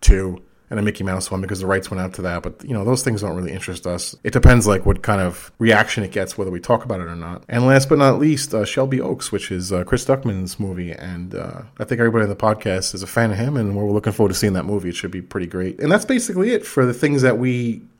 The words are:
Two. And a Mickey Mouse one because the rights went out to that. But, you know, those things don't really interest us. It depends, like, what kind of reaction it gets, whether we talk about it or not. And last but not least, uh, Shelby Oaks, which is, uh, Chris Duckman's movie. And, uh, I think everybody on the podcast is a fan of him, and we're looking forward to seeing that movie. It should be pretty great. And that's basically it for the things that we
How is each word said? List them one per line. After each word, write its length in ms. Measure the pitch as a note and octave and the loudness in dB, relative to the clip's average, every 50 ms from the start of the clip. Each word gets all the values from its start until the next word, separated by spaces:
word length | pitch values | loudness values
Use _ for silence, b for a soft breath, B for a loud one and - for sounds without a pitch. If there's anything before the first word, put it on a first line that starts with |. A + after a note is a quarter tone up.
Two. 400 | - - - F#2+ F#2+ F#2 F2+ - - _ _ _ _ _ | 8 8 6 6 6 -4 -6 -8 -14 _ _ _ _ _
And 80 | - G#2+ | -4 0
a 40 | G#2 | 0
Mickey 200 | G#2+ G#2 - F#2+ | 0 -2 -2 -2
Mouse 280 | F#2+ F#2 F#2 F#2+ - | -2 -2 -2 -4 -4
one 100 | - F#2+ | -4 -4
because 200 | F#2+ F#2 G#2 F#2 | -4 -4 -6 -4
the 60 | F#2+ | 0
rights 240 | F#2 G2 G2 F#2+ - | 0 0 0 0 -2
went 100 | G#2+ F#2+ | -4 -4
out 140 | F#2 F#2 F#2 | -4 -4 -6
to 80 | - F2+ | -6 -6
that. 200 | F2+ F2 F2 - | -4 -4 -4 -6
But, 220 | F2+ - - - | -8 -12 -12 -10
you 80 | - B2+ | -6 -4
know, 120 | G#2+ G2 | -2 0
those 180 | A2 B2+ B2+ - | 0 0 0 0
things 200 | C3 A#2 G#2 G2 | -2 -2 -2 -2
don't 140 | G2+ D#2+ | -4 -4
really 160 | F2 F#2 E2+ C#2+ | -4 -6 -6 -8
interest 340 | D#2+ - - F2+ E2+ - | -8 -8 -10 -10 -8 -6
us. 280 | F2+ F2 F2+ - - - - _ | -6 -6 -6 -6 -10 -12 -8 _
It 100 | - - | -2 0
depends, 340 | B2+ - C3+ B2+ A#2+ G2+ | 6 8 8 8 8 6
like, 200 | G#2 G2+ F#2+ - | 4 4 4 4
what 160 | G2 F#2+ F2+ - | 2 0 0 0
kind 180 | - G#2+ G2 | 0 0 2
of 300 | F#2+ F2+ E2+ - - - _ _ | 0 -2 -4 -6 -14 -20 _ _
reaction 460 | A2 A2+ A2 G#2 A2 - - - G#2 | 4 6 6 6 6 2 0 -4 -4
it 80 | F#2+ - | -4 -4
gets, 260 | G#2 F#2+ F2+ - - | -4 -4 -4 -4 -6
whether 120 | G2+ F#2+ | -6 -4
we 100 | F2+ F2 | -4 -8
talk 240 | - - B2 A2+ - | 0 0 0 0 2
about 160 | B2+ A2 F#2 | -4 -6 -6
it 80 | F2+ E2 | -6 -8
or 80 | E2+ | -10
not. 260 | E2+ E2 E2 F2 - - _ | -10 -10 -10 -12 -12 -12 _
And 180 | - A#2+ B2 | 0 2 4
last 220 | B2+ C3+ C3+ C3+ C#3 | 6 6 6 6 4
but 100 | D#3+ C#3+ | 4 6
not 220 | C#3+ C3+ B2+ F#2+ | 6 6 6 4
least, 340 | C#3+ D#3 D#3 C3+ - - - | 4 2 2 0 -2 -2 -2
uh, 100 | A2 G#2 | -2 -2
Shelby 360 | G2+ - - C3 C3+ C3+ B2+ | -2 0 -2 0 0 0 -2
Oaks, 320 | - - D#2+ - - - - | -2 -2 -4 -6 -6 -6 -6
which 180 | G2 - - | -6 -4 -4
is, 220 | G2 F2+ F2+ F2+ G2 | -6 -6 -4 -2 -2
uh, 120 | F2+ F2+ | -2 0
Chris 200 | - - B2 - | 0 0 -2 2
Duckman's 560 | - C3+ C3+ C3+ A#2+ G2+ F#2 F#2 F2+ - - | 2 0 0 2 -4 -4 -4 -6 -8 -6 -6
movie. 320 | G#2+ G2 F#2 F2+ F2+ F2 D#2+ | -6 -6 -6 -6 -8 -8 -10
And, 420 | - - F2+ F2+ F2 F2 F2+ F#2+ | -10 -10 -10 -10 -10 -10 -8 -8
uh, 280 | F#2 E2+ E2+ E2 E2+ - G#2+ _ _ | -8 -8 -10 -12 -12 -16 -18 _ _
I 60 | C3 | -6
think 140 | - C3 A#2 | -4 0 2
everybody 240 | A#2+ A#2 A2 A#2 G#2+ | 2 2 4 2 0
on 80 | G2+ | 0
the 60 | G2+ | -2
podcast 580 | - - A2 G#2+ G#2+ - G#2+ F#2+ F#2+ F#2+ - - | 0 2 0 0 2 0 -2 -2 -2 -2 -4 -8
is 80 | F#2 F#2+ | -8 -10
a 60 | F#2 | -4
fan 240 | - - A#2 A2 G#2 | 0 0 2 2 2
of 40 | |
him, 200 | F#2+ A#2 C3 D3 | 0 -2 -2 0
and 200 | C3+ A2+ G2+ G2+ | 0 -2 -2 -2
we're 140 | G2+ G#2 G#2 | -2 0 0
looking 220 | G2+ G#2 G#2 A2+ G2+ | 0 0 0 -2 0
forward 200 | - A2+ G2+ F#2 | 2 2 2 2
to 60 | - | 2
seeing 140 | - G#2 F#2+ | 0 0 0
that 120 | F#2 E2+ | 0 -2
movie. 260 | F#2 G#2 G2+ F2 F2 | -2 -4 -2 -2 -4
It 40 | F2 | -8
should 160 | - - F#2+ | -6 -8 -8
be 120 | F#2 F#2+ F2+ | -8 -8 -10
pretty 240 | - - G2+ F2+ | -8 -8 -8 -8
great. 340 | E2+ E2+ F#2 F#2 F#2 - - | -6 -6 -4 -4 -4 -6 -4
And 100 | - D3 | 0 2
that's 140 | F3+ G#3+ G#3+ | 2 2 2
basically 480 | - C4+ B3 B3 - G3 F3+ F#3 A3+ B3 | 0 -2 -2 -2 -2 -2 0 0 0 0
it 120 | G#3+ - | -2 -4
for 220 | - - - C3 | -4 0 2 2
the 80 | B2 A#2+ | 2 0
things 280 | - - D3+ D3 C#3 B2+ | 0 0 0 2 4 4
that 160 | C3 A#2+ A2 | 2 2 2
we 440 | B2 B2+ B2 B2 B2 A#2 A2+ F#2 - - _ _ | 0 0 0 0 -2 -4 -4 -6 -10 -20 _ _